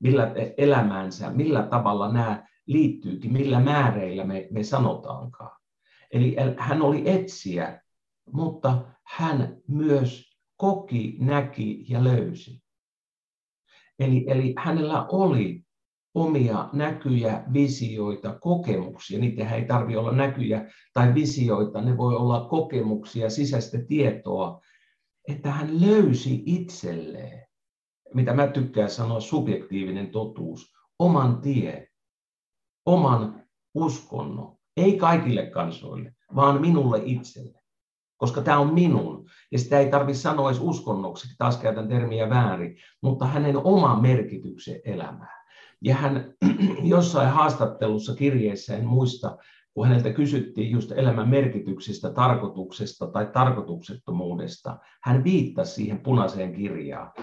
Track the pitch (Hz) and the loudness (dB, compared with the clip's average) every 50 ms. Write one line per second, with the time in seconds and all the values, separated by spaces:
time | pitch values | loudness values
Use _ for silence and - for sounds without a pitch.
0 | - 131 131 127 113 110 - - 113 - - - 143 143 139 123 107 101 95 95 | 2 4 4 4 2 0 -2 -4 -6 -6 0 2 4 4 4 4 2 0 -2 -4
1 | 95 92 90 - 98 - - 123 151 160 143 110 104 - - 120 110 101 104 101 | -6 -8 -8 -8 -8 -4 -2 -2 0 2 0 0 0 0 -2 0 0 0 0 0
2 | 101 104 117 120 117 113 107 - - _ _ _ _ - 135 156 151 127 - - | 0 0 0 0 0 0 -2 -6 -8 _ _ _ _ 0 2 4 4 2 0 -2
3 | - - 131 - 120 110 127 135 139 139 127 123 127 143 147 147 131 120 107 104 | -8 -8 -8 -6 -4 -2 0 0 2 2 4 4 4 4 4 2 2 2 0 0
4 | 95 90 90 95 95 95 98 95 - - 110 107 104 - 143 131 123 - - - | -4 -4 -6 -6 -6 -6 -6 -6 -8 -6 -6 -4 -2 -2 0 0 0 0 -2 -4
5 | - - - - - 123 - - - - - _ _ _ _ _ _ _ _ _ | -8 -12 -12 -12 -12 -14 -14 -16 -18 -20 -20 _ _ _ _ _ _ _ _ _
6 | _ _ - 120 123 127 - - 131 123 - - - 143 143 156 147 139 151 143 | _ _ 0 2 2 2 2 0 0 -2 -2 -4 -4 -2 0 2 2 2 2 2
7 | - 175 190 185 185 - - - - 98 87 85 80 - - - _ _ _ _ | 2 2 2 2 0 -4 -10 -10 -8 -6 -4 -4 -6 -6 -10 -14 _ _ _ _
8 | _ _ _ _ _ - 131 143 160 147 127 - - 131 127 123 - - - _ | _ _ _ _ _ -8 -6 -4 -4 -4 -4 -2 0 0 0 0 -2 -6 -14 _
9 | _ - - - 165 160 147 131 120 - - - _ - 143 147 156 151 143 135 | _ -14 -6 -4 -2 -2 0 -2 -2 -4 -6 -10 _ -6 -4 -2 2 2 2 2
10 | 127 123 - - - _ _ _ _ _ _ - 196 196 190 190 - - 123 113 | 2 0 -4 -8 -16 _ _ _ _ _ _ -2 0 0 0 0 -4 -4 -4 -4
11 | 107 107 - - 127 135 143 143 131 123 - - 110 104 107 - - - 120 120 | -4 -4 -4 -2 0 0 0 0 -2 -2 -6 -6 -6 -6 -6 -8 -6 -4 0 2
12 | 127 127 127 117 90 85 87 - - - 127 - _ _ _ _ _ _ _ _ | 4 4 4 2 0 -2 -6 -10 -14 -18 -20 -20 _ _ _ _ _ _ _ _
13 | _ _ _ _ _ _ _ _ _ _ _ _ _ _ _ _ _ _ _ - | _ _ _ _ _ _ _ _ _ _ _ _ _ _ _ _ _ _ _ -2
14 | 135 131 131 127 123 - 135 131 131 127 - - - 170 165 165 151 151 156 - | 0 2 2 2 2 2 0 2 2 0 -2 -2 -2 -2 0 0 0 0 -2 -4
15 | - - 180 190 196 180 131 120 101 90 85 - - _ _ _ _ _ _ _ | -2 -2 0 2 2 4 4 2 0 -2 -4 -8 -14 _ _ _ _ _ _ _
16 | _ _ - - - 160 156 139 123 113 107 92 - - - 143 147 156 - - | _ _ -2 0 0 2 2 2 2 2 0 -2 -4 -4 -4 -4 -2 -4 -4 -4
17 | - 139 127 120 113 110 104 - - 131 127 143 143 131 - - 120 110 110 107 | -2 0 0 2 0 0 -2 -4 -4 0 2 2 2 2 0 -2 -6 -6 -4 -4
18 | 104 104 101 - - 104 - - - 175 175 170 - - 101 92 90 - - - | -4 -4 -4 -6 -8 -10 -10 -4 -2 0 0 0 0 -2 -2 -2 -4 -6 -10 -14
19 | - - 98 107 123 120 - - 110 110 113 113 120 - 123 120 104 113 113 110 | -14 -10 -4 -2 -2 -2 -2 -4 -4 -4 -4 -4 -2 0 0 0 0 0 -2 -2
20 | 113 117 123 131 139 135 131 135 117 107 107 107 - - - _ _ _ _ 123 | -2 0 0 2 0 0 -2 -4 -4 -2 -2 -4 -6 -10 -16 _ _ _ _ 4
21 | 123 123 123 151 151 135 - 139 123 117 104 101 107 - - 107 117 127 123 117 | 4 6 6 4 2 2 0 0 0 2 2 0 0 -2 -2 -2 0 0 0 2
22 | 123 123 120 117 123 120 120 120 120 - - 160 160 - 139 117 107 107 107 107 | 2 0 2 2 2 0 0 0 -2 -2 -2 -2 -2 -2 -2 -2 -2 -2 -2 -4
23 | - - - 117 110 110 - 147 143 123 127 120 110 - - 120 - - 151 151 | -6 -8 -6 -4 -4 -2 -2 -2 -2 -2 -2 -4 -4 -4 -6 -6 -4 -2 0 2
24 | 131 113 - - - 95 92 95 90 85 85 - _ _ _ _ _ _ _ _ | 2 2 0 -2 -6 -6 -4 -4 -4 -6 -8 -12 _ _ _ _ _ _ _ _
25 | _ _ _ _ _ - 143 139 - 143 143 151 160 156 160 165 180 208 214 214 | _ _ _ _ _ -10 -10 -6 -6 -6 -4 -4 -4 -2 2 4 4 6 6 6
26 | 190 143 123 - - 127 127 - 151 170 175 180 - - - - - - - 85 | 6 4 4 2 0 -2 0 2 4 4 4 2 -2 -8 -12 -10 -10 -8 -8 -8
27 | 80 - - - - - - - - _ _ _ _ _ _ _ _ _ _ _ | -10 -12 -12 -14 -14 -16 -16 -20 -20 _ _ _ _ _ _ _ _ _ _ _
28 | _ _ - 131 123 120 120 139 143 135 - 139 123 120 - 107 104 101 - - | _ _ -2 0 0 2 2 2 2 2 0 -2 -4 0 0 0 -2 0 -2 -4
29 | 117 113 113 110 104 - - 156 - 107 98 - - - 98 98 95 92 95 98 | -4 -2 -4 -4 -4 -2 -2 -2 0 -2 -2 -4 -4 -6 -6 -6 -4 -4 -6 -6
30 | 98 90 - 110 110 107 - - - 80 80 - - _ _ _ _ _ _ - | -8 -6 -6 -6 -6 -6 -8 -10 -10 -10 -10 -14 -18 _ _ _ _ _ _ 2
31 | 170 175 165 143 131 123 120 123 135 143 139 117 92 80 76 - - _ _ _ | 2 4 4 4 4 4 2 2 0 0 0 0 -2 -2 -6 -10 -14 _ _ _
32 | _ _ _ _ _ _ _ _ _ _ _ _ _ _ _ _ _ - 180 175 | _ _ _ _ _ _ _ _ _ _ _ _ _ _ _ _ _ 4 4 4
33 | 143 131 123 117 110 107 - - - _ _ _ _ _ - 156 160 151 120 - | 6 4 4 2 0 -4 -8 -14 -20 _ _ _ _ _ -4 -2 -2 -2 -2 -4
34 | - _ - - - - - - - - _ _ _ _ _ 160 180 196 190 - | -10 _ -10 -10 -8 -8 -10 -10 -12 -14 _ _ _ _ _ 2 4 4 4 4
35 | 175 165 170 165 - 127 110 95 87 - - 92 87 85 82 - - - - - | 4 4 4 4 2 2 0 0 -2 -4 -4 -6 -6 -4 -8 -10 -14 -14 -12 -12
36 | - - - _ _ _ - 135 139 139 143 139 156 170 165 151 131 123 113 107 | -12 -14 -18 _ _ _ 0 2 4 4 4 4 4 4 4 4 4 2 2 0
37 | 107 123 123 127 - - - - - - - _ _ _ _ _ _ _ _ _ | 0 -2 -4 -4 -4 -10 -16 -18 -20 -20 -20 _ _ _ _ _ _ _ _ _
38 | _ _ _ _ 120 120 123 147 123 151 147 143 143 151 160 175 180 165 131 - | _ _ _ _ -2 -2 -2 0 0 2 4 4 4 4 4 4 4 4 4 2
39 | 85 82 76 - - - _ _ _ _ - 123 123 - 143 143 139 135 143 139 | 0 -2 -8 -12 -16 -20 _ _ _ _ -4 -2 0 4 4 4 4 4 4 2
40 | 139 139 135 123 - 156 151 147 135 135 127 120 - 175 - - - - 104 95 | 2 0 -2 -2 -2 -2 0 0 0 0 0 0 -2 -2 -4 -4 -4 -6 -4 -4
41 | 95 90 85 - - - - - 123 123 120 - - 110 107 110 107 107 123 120 | -6 -8 -10 -12 -16 -18 -8 -2 -2 -2 -2 0 -2 -2 -2 -2 -4 -2 -2 0
42 | 117 110 110 113 110 107 127 123 117 101 92 87 87 85 - - - _ _ _ | 0 -2 -2 -2 0 2 2 4 4 2 0 -2 -6 -8 -10 -14 -20 _ _ _
43 | - 135 127 - 135 127 143 147 147 147 139 - - 185 202 190 160 131 117 107 | -2 -2 0 0 -2 -2 0 0 0 0 0 2 2 4 4 6 6 4 4 4
44 | 123 127 131 113 - - - - - 92 - - - - - - - 113 98 87 | 4 4 4 2 0 -4 -8 -10 -12 -12 -14 -14 -14 -14 -14 -12 -10 -8 -8 -8
45 | - - - - - - - - _ _ _ - - - _ _ - 127 131 135 | -8 -10 -12 -16 -18 -20 -20 -20 _ _ _ -20 -20 -20 _ _ 0 2 2 2
46 | 147 139 139 131 123 - - _ 185 190 - - 190 190 190 - 165 170 175 175 | 2 0 0 -2 -4 -8 -4 _ 2 2 4 4 2 0 0 0 2 4 6 6
47 | 170 - - 139 127 131 131 156 151 151 131 - 117 - - - 117 107 107 107 | 4 4 2 2 4 4 6 6 4 4 2 0 -2 -2 -2 -2 -2 -2 -2 -2
48 | - - - - 139 143 131 123 107 104 101 - - - 101 107 120 117 123 131 | -4 -6 -4 0 2 2 2 2 2 0 -2 -4 -8 -8 -6 -4 0 2 2 4
49 | 131 123 - - - - - - _ - _ _ _ _ _ - 117 127 123 120 | 4 2 -2 -4 -8 -10 -10 -12 _ -20 _ _ _ _ _ 2 4 4 4 4
50 | 117 110 - 147 147 143 143 123 110 - - 110 107 110 120 117 107 - - 131 | 4 2 0 0 0 2 0 -2 -2 -4 -4 -4 -2 0 0 -2 -2 -2 -2 2
51 | 131 127 117 113 107 117 135 139 135 - 107 101 90 92 95 - - - 98 - | 2 2 2 2 2 4 4 4 2 2 -2 -4 -6 -6 -8 -8 -8 -10 -8 -8
52 | - 90 - 127 123 123 117 - 104 95 - 98 92 - - - 104 - - - | -8 -4 0 2 4 4 4 2 -2 -6 -8 -10 -12 -10 -10 -10 -10 -10 -8 -10
53 | - 87 - 101 107 104 - 127 123 123 120 107 90 - 85 85 - - - - | -10 -6 -4 -4 -4 -2 0 2 2 2 2 0 -4 -8 -10 -10 -12 -14 -16 -14
54 | - - 87 87 90 87 87 87 - - - - - - - - _ _ _ _ | -10 -6 -6 -4 -4 -4 -6 -8 -8 -10 -12 -12 -12 -14 -14 -14 _ _ _ _
55 | - 123 123 131 135 175 190 160 123 - - - - - - 110 107 104 107 98 | 0 2 2 4 4 4 2 2 2 0 -2 -4 -6 -4 -6 -6 -6 -6 -6 -4
56 | - - 127 117 98 92 98 95 92 90 87 98 101 98 - - - - 135 - | -2 2 2 2 2 0 -2 -6 -6 -6 -6 -6 -6 -6 -6 -8 -8 -10 -10 -12
57 | - - - - | -14 -14 -16 -18